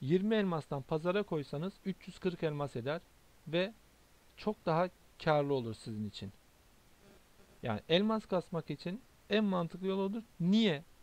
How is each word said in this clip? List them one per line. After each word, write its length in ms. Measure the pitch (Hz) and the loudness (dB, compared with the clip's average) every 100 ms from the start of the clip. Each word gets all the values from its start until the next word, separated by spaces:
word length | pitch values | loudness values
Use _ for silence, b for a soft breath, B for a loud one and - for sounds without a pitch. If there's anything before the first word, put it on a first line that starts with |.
yirmi 340 | 135 185 214 220 | 2 2 4 2
elmastan 460 | 190 160 - 143 | 2 0 -4 -6
pazara 420 | - 160 175 196 | -4 -2 0 0
koysanız 500 | 156 160 135 143 185 - 190 | 0 -4 -4 -6 -6 -6 -8
üç 220 | - - | -8 -10
yüz 120 | - | -6
kırk 240 | 185 170 | -4 -2
elmas 320 | 160 147 143 123 | -2 -2 -4 -4
eder 260 | 123 170 - - - - - | -4 -6 -8 -20 -20 -20 -2
ve 260 | 165 196 - - - - - - - | 0 0 -4 -20 -20 -20 -20 -20 -8
çok 280 | 208 - 175 | -6 -4 0
daha 240 | 160 180 - - - | 2 0 -4 -20 -4
karlı 300 | 165 151 143 | 2 4 4
olur 200 | 135 113 | 0 -2
sizin 360 | 110 123 107 104 | -6 -6 -6 -6
için. 220 | - 98 - - - - - - - - - - - - - | -6 -12 -14 -20 -20 -20 -20 -20 -20 -20 -20 -20 -20 -20 -8
Yani 180 | 123 104 - | -4 -4 2
elmas 360 | 175 214 220 - | 2 4 0 0
kasmak 440 | 185 - 165 - | -2 -2 -6 -4
için 320 | 143 175 208 - - - | -6 -6 -10 -12 -16 0
en 140 | 208 | 2
mantıklı 440 | 208 185 170 175 190 | 2 2 -2 -4 -2
yol 120 | 190 | 0
odur. 240 | 196 226 - - | -2 -4 -8 -2
Niye 440 | 170 220 214 147 - - | 4 6 6 2 -4 -20